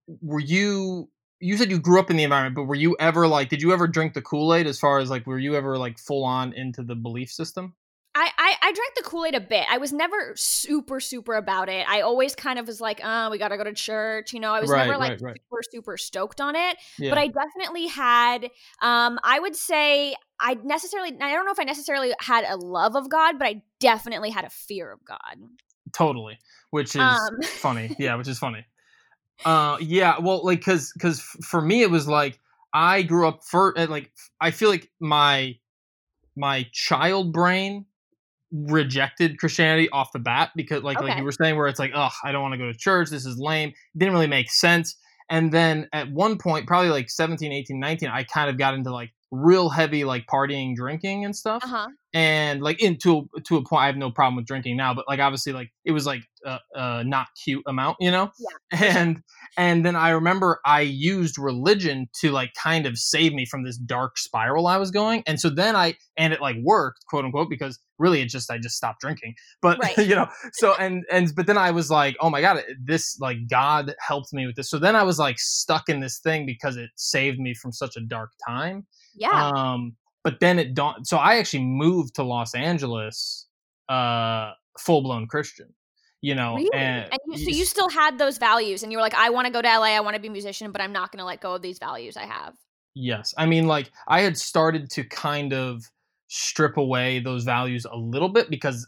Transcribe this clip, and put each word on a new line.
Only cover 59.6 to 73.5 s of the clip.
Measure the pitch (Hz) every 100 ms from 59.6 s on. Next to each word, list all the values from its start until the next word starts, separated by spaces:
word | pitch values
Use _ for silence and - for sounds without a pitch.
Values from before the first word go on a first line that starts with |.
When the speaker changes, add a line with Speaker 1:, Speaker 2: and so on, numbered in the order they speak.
| 175 170
Speaker 1:
then | 170 175
I | 165
remember | 160 170 190 185 160
I | 139 147
used | 147 135 160 190 170 -
religion | 139 123 151 214 170 135 127 -
to, | 160
like, | 139 123
kind | - 160 165 143
of | 117
save | - 156 160
me | 143 123
from | 139
this | 127 120
dark | 120 123 127 -
spiral | - 113 113 151 175
I | 185
was | 196
going. | 196 214 226 -
And | 156
so | 165
then | 143 208 208
I, | 170 165 _ -
and | 160
it, | 156
like, | 139 117
worked, | 135 208 135 - -
quote | 147 135
unquote, | 143 160
because | 127 135 123 _ -
really | 170 156
it | 123
just, | 127 117
I | 120
just | 117 -
stopped | 120 -
drinking. | 139 147 113 113 - _
But, | 175 170
<laughs> |
Speaker 2:
Right. | 220 185
Speaker 1:
you | 208
know, | 196 - - 247
so, | - 208 196
and, | 190 185 180
and, | 180 175 151
but | 180
then | 208
I | 185
was | 170 147
like, | 156 139 127
"Oh | 160
my | 143
God, | 180 165 - 131
this, | 127 160 - -
like, | 131 120
God | 117